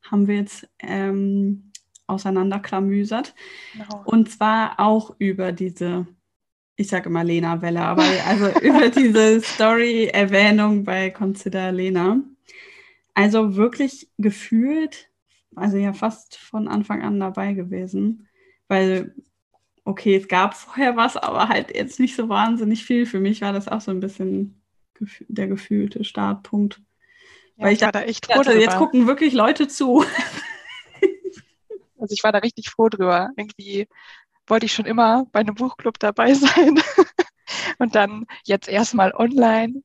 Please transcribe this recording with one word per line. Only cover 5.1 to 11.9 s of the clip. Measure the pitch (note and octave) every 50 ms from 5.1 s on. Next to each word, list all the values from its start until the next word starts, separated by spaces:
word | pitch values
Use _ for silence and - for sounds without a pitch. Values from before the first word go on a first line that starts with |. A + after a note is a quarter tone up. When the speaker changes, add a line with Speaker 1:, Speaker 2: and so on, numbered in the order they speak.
| - _
Speaker 1:
über | G3+ G3 F#3+ F#3+ F#3 F#3 F#3
diese, | F3 F#3 F#3 F3+ - F3 F3 F3 F3+ F3+ F3 - _ _ _ _ _ _ _ _ _ _ _ _
ich | - G#3 G3
sag | - F3+ F3
immer | F3 E3+ E3+ E3+
Lena-Welle, | E3+ E3+ E3+ E3+ E3 E3+ E3+ F3 E3+ E3+ E3+ E3+
aber | E3+ F3 - D#4
Speaker 2:
<laughs> | D#3 F#3+ F#3 -
Speaker 1:
also | - - G3 G#3 G3 - E4+
über | - D4 C#4 D4 D4 A#3+
diese | A#3+ C#4 C4+ A#3 G#3+ A3 A3 A3 A3 A3+ A3
Story-Erwähnung | - - - A3 A3 A3+ A#3 A#3 A#3+ A#3 A3+ A3+ - - G3+ G3+ F#3+ G3+ G3 G3+ G#3 G#3 G#3+ G#3+ G#3+ G#3+ G3+ G3
bei | G3+ F#3+ F#3 F#3+ F#3
Consider | F#3 - G#3 F#3+ G3 G3 - G3 F#3 F#3+ F#3 F#3
Lena. | F#3 F3+ F#3 F#3+